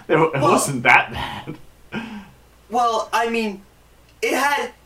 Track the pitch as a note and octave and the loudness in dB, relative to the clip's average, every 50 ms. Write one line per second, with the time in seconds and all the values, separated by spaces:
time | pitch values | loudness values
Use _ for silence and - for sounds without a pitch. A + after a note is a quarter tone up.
0 | - - F3 D#3 D#3+ D#3+ - C#3 G3 - - - - - C#3 B2 - B2+ B2+ - | -2 0 2 2 4 2 2 0 2 4 4 4 2 0 -4 0 4 4 4 4
1 | - - - - - - - - - - D#3 - - - - - - - - A3 | 4 0 -6 -10 -10 -10 -10 -12 -12 -14 -16 -16 -18 -20 -20 -20 -20 -12 -10 -10
2 | A3+ A3 A3 G#3 G3 - - - - - - - - - G3+ B3 A#3+ A#3 A3+ G#3+ | -10 -10 -14 -16 -16 -18 -20 -20 -20 -20 -20 -20 -18 -4 0 0 2 2 2 0
3 | - - - A3 A#3 A#3 A#3 A#3 A3 G#3+ F#3+ G3 - - _ _ _ _ - _ | -2 -2 -2 0 0 0 0 -2 -2 -2 -6 -8 -16 -20 _ _ _ _ -20 _
4 | _ _ - - - A#3 - B3+ C4+ C#4+ C#4+ C#4+ B3 - - _ _ | _ _ -10 -6 -2 0 0 2 2 2 0 0 -4 -6 -10 _ _